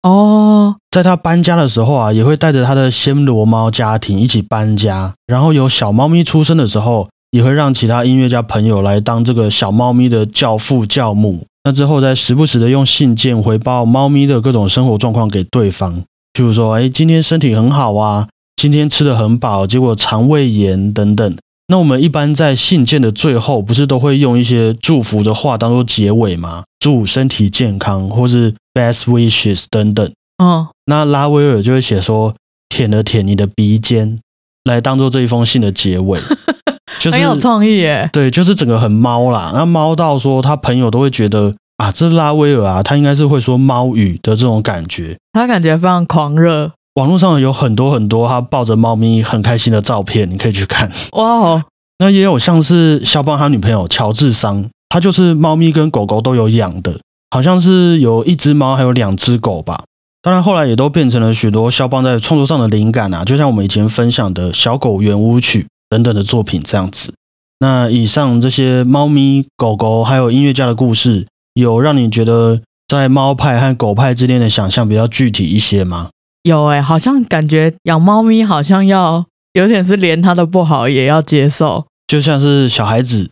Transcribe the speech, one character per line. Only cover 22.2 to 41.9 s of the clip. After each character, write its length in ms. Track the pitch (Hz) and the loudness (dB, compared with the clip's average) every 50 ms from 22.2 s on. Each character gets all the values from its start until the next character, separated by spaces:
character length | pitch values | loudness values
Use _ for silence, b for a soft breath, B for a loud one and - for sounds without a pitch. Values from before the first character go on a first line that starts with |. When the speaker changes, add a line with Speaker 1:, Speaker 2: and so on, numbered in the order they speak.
| 147 147 151 | -2 -2 0
Speaker 2:
在 220 | 139 160 147 131 | 0 0 0 0
信 280 | 120 - - 190 160 120 | 0 0 0 0 2 2
件 160 | 117 151 147 | 2 2 2
的 120 | 127 110 | 0 0
最 260 | 104 - - 156 127 117 | 0 0 -2 0 0 0
后， 240 | 110 - - 113 | -2 -2 -4 -2
不 100 | 98 101 | -2 -2
是 140 | 117 123 143 | 0 0 0
都 100 | 139 139 | 0 0
会 220 | 123 123 147 135 139 | 0 0 0 2 2
用 180 | 143 127 120 | 2 2 2
一 60 | 123 | 0
些 320 | 123 117 123 117 113 110 113 | 0 0 0 0 0 0 -2
祝 260 | 113 - - 165 139 | -2 -2 0 0 0
福 220 | 110 - 107 104 | 0 0 -2 0
的 100 | 104 110 | 0 0
话 240 | 107 - - 147 120 | 0 -2 -2 -4 -2
当 140 | 107 113 117 | -2 -2 0
作 140 | 120 123 123 | 0 0 0
结 260 | 113 - - 104 101 | -2 -2 0 0 2
尾 260 | 107 117 117 101 87 | 2 2 0 0 -2
吗？ 280 | 85 85 82 82 85 - _ _ - | -4 -8 -10 -12 -14 -16 _ _ -4
祝 260 | - 147 147 120 107 | 0 0 2 0 0
身 220 | 98 - 135 131 131 | -2 -2 -2 -2 -2
体 200 | - - 107 98 | 0 0 -2 0
健 300 | 101 - 127 110 101 98 | 0 -2 -2 -2 -2 -4
康， 300 | - 104 98 98 95 95 | -4 -4 -4 -4 -4 -4
或 180 | 107 120 123 | -2 0 0
是 260 | 123 120 120 117 113 110 - _ _ - | 2 2 2 2 0 -2 -6 _ _ -4
best 300 | 131 120 117 117 - - | -2 -2 -2 -2 -4 -2
wishes 600 | 123 120 120 117 113 110 - - 107 98 92 - - | 0 2 2 2 2 0 0 -2 -2 -2 -4 -6 -4
等 240 | - 110 104 104 104 | -2 -2 0 0 0
等。 160 | 110 104 - - _ _ _ _ - | 0 -2 -4 -6 _ _ _ _ 0
Speaker 1:
嗯。 240 | 185 180 175 160 160 156 _ _ _ | 0 2 2 0 -4 -6 _ _ _
Speaker 2:
那 180 | - 147 151 151 | 0 0 2 2
拉 240 | 147 143 139 143 147 | 2 0 0 0 0
威 200 | 147 147 143 143 | 2 2 2 2
尔 140 | 127 107 | 2 0
就 80 | 98 123 | 0 0
会 100 | 131 131 | 0 0
写 200 | 127 - 113 95 | 0 0 -2 -2
说 340 | 90 - 110 110 110 107 107 - _ _ _ _ _ - | -2 0 0 0 0 -2 -4 -6 _ _ _ _ _ -10
，“舔 220 | - - 127 107 | -6 -4 -2 0
了 140 | 107 107 107 | 0 0 0
舔 200 | - - 113 98 | 0 -2 -2 0
你 120 | 98 101 | 0 0
的 100 | 98 101 | 0 -2
鼻 320 | 98 - - 107 104 107 110 | -2 -2 0 0 2 0 0
尖”， 400 | 110 - 120 113 110 107 110 113 - _ _ _ _ _ _ _ - | 0 0 -2 0 0 -2 -4 -8 -12 _ _ _ _ _ _ _ -4
来 160 | 127 120 120 | -2 -2 0
当 180 | 117 135 131 135 | 0 0 0 0
作 100 | 135 131 | 0 0
这 120 | 120 135 | 0 0
一 80 | 123 117 | -2 0
封 180 | 120 120 117 | 0 0 0
信 140 | 110 - 131 | 0 0 0
的 100 | 110 101 | 0 0
结 300 | 95 - - 98 90 90 | -2 -2 -2 -2 -2 -2
尾。 180 | 92 95 95 - - - 294 - - - 311 - | -2 -2 -2 -4 -4 -6 -6 -6 -6 -8 -8 -6
Speaker 1:
<laughs> 400 | - - 285 - _ - - - | -6 -8 -8 -8 _ -18 -10 -6
Speaker 2:
就 100 | - 165 | -4 -2
是 40 | |
Speaker 1:
很 80 | - - | 0 0
有 180 | 277 277 240 147 | 0 0 0 0
创 260 | - 247 233 214 208 | 0 0 2 2 2
意 120 | 220 214 | 2 2
耶。 340 | 196 170 156 147 107 104 165 | 2 0 0 -2 -2 -4 -2
Speaker 2:
对， 160 | - 151 139 131 | -2 0 0 0
就 140 | 123 175 | 0 2
是 100 | 180 180 202 | 2 2 2
整 100 | - 143 | 0 0
个 140 | 120 117 113 | 0 0 0
很 100 | 123 107 | 2 2
猫 400 | 104 110 120 120 120 120 123 127 | 2 2 2 2 2 0 0 0
啦。 220 | 120 107 87 80 95 | 0 -2 -2 -4 -2
那 100 | 127 - | -2 0
猫 300 | 175 170 160 151 156 160 | 0 0 0 0 0 0
到 240 | 156 170 160 143 135 | 0 0 0 0 0
说 240 | 117 139 135 131 | 0 0 0 0
他 140 | 131 139 151 | 0 0 -2
朋 200 | 143 - 127 123 | -2 -2 -2 0
友 140 | 127 127 117 | 0 0 0
都 80 | 107 123 | 0 0
会 100 | 139 135 | 0 0
觉 200 | 131 - 110 104 | 0 0 -2 0
得， 260 | 107 107 104 101 104 - _ _ _ | 0 0 0 -2 -4 -6 _ _ _
啊， 160 | - 104 104 | -6 -4 -4